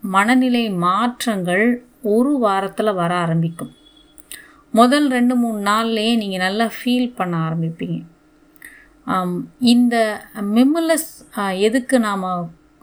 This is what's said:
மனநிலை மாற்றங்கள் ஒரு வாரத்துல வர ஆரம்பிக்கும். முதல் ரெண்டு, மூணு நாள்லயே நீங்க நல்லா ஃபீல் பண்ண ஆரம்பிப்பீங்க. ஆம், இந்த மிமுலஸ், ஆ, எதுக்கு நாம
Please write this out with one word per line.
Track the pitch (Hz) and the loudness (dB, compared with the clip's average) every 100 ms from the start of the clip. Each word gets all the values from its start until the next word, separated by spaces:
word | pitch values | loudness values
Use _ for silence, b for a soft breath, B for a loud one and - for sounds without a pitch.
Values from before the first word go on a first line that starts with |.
மனநிலை | 196 190 214 254 254 240 226 | -2 0 2 2 2 0 0
மாற்றங்கள் | 180 175 196 240 240 247 202 180 180 233 247 - _ | 0 0 0 -2 -4 -4 -4 0 2 2 0 -6 _
ஒரு | 214 214 262 285 220 | 0 2 2 2 2
வாரத்துல | 196 196 - 214 | 0 -2 -2 -2
வர | 185 170 | 0 0
ஆரம்பிக்கும். | 175 165 165 165 - 240 - - _ _ _ B B B B B | 0 0 0 -2 -6 -16 -18 -20 _ _ _ B B B B B
முதல் | 214 247 285 294 | 4 4 4 2
ரெண்டு, | 254 247 | 2 2
மூணு | 247 233 214 202 | 2 0 -2 0
நாள்லயே | 220 226 220 220 233 | 0 0 -2 0 0
நீங்க | 202 185 | -2 -2
நல்லா | 185 208 226 - | -2 0 -2 -2
ஃபீல் | 247 247 247 | -2 0 -2
பண்ண | - 180 170 160 | -4 -4 -2 -2
ஆரம்பிப்பீங்க. | 165 165 165 175 165 - _ _ _ _ _ B B B B | -2 -4 -6 -8 -8 -10 _ _ _ _ _ B B B B
ஆம், | - 185 180 175 - - | -6 -4 -2 -6 -8 -2
இந்த | 240 240 240 233 220 208 - | 2 4 4 2 -2 -4 -12
மிமுலஸ், | 214 202 220 269 320 330 320 320 - - - | -8 0 2 4 2 0 0 -2 -14 -14 -6
ஆ, | 196 | -4
எதுக்கு | 185 214 254 247 262 | 0 0 0 0 0
நாம | 214 196 185 180 170 - _ _ | 0 -2 -4 -6 -8 -12 _ _